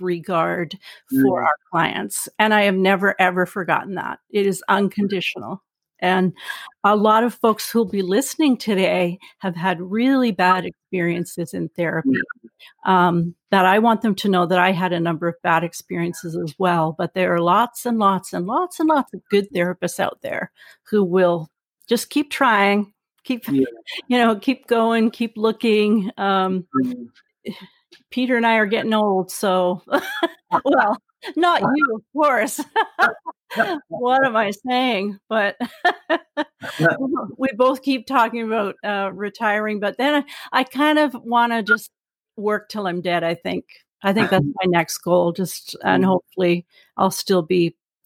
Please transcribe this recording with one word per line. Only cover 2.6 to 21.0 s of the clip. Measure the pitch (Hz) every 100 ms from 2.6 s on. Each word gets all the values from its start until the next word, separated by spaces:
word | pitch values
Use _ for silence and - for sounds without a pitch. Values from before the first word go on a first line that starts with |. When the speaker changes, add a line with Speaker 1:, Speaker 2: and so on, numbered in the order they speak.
Speaker 1:
have | 202 190
never, | 190 196 196 -
ever | 185 180 175
forgotten | 202 165 156 - 180
that. | - - _
It | 208 196
is | 185 -
unconditional. | 202 202 208 202 196 - - 107 190 _ _ _ _
And | 180 185 185 - - - - -
a | 202 208
lot | 214 220
of | 240
folks | - 226 220 -
who'll | 226 202 202
be |
listening | 185 202 277 - 302 240
today | - 196 180 180 175 180 - _
have | 190 170
had | 185 175
really | 180 214 254 269 247
bad | 190 180 185 180
experiences | - _ 185 170 170 170 - 165
in | 170 165
therapy, | - 165 160 269 - - - 226 _ - _ -
Speaker 2:
Mm. |
Speaker 1:
um, | 185 180 170 170 - _
that | 196 185
I | 208
want | 233 220
them | 226 196
to | 208
know | 180 175
that | 180
I | 185
had | 175 180
a | 175
number | 165 165 170
of | 170
bad | 175 165
experiences | 170 - - 180 170 170 175 170
as | 165 -
well. | 185 170 160 156
But | 170
there | 190 180
are | 170
lots | 170 196 233 - 247
and | 226
lots | 202 190 -
and | 180 180
lots | 277 359 -
and | 311
lots | 302 -
of | 185 -
good | 202 202 -
therapists | 175 180 175 -
out | - -
there | - - - _ - - -
who | 214